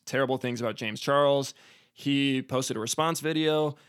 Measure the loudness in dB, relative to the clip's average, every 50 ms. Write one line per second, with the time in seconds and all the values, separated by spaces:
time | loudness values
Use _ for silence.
0 | -10 -4 -2 0 0 0 0 -2 -2 -4 -4 -2 -4 -4 -4 -4 -6 -6 -6 -6
1 | -2 2 4 4 6 4 4 2 0 -2 -8 _ -20 -20 -20 -20 _ _ _ -8
2 | -2 0 0 2 2 2 0 -2 -2 -2 -2 -2 -2 -2 -4 -4 -4 -4 0 0
3 | 0 0 0 -2 -2 -2 0 0 2 2 2 2 2 0 -2 -6 -14